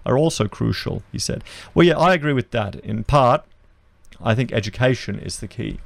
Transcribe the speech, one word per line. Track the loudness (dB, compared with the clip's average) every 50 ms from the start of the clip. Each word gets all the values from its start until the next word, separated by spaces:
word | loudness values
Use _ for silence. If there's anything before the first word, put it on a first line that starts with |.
| -2
are | 0 2 2
also | 2 2 0 0 -2 -4
crucial, | -2 -2 -2 -2 -2 -2 -4 -6 -6 -6 -8 -10 -8
he | -8
said. | -6 -6 -6 -8 -8 -12 -16 -18 -20 -2 2
Well, | 4 6 6
yeah, | 6 4
I | 4 4 4
agree | 2 2 0 0
with | 0 -2 -2
that | -4 -4 -4 -4 -6
in | -10 -8 -8 -6 -6 0
part. | 2 4 4 6 6 4 2 0 _ -20 _ _ _ _ _ _ _ _ _ _ -20 -20 -6
I | -2 0 0
think | 0 0 0
education | -2 -2 -2 -2 -2 0 2 2 2 0 -4 -6 -8 -8
is | -8 -10 -10 -10
the | -12 -12
key. | -10 -8 -8 -8 -8 -10 -12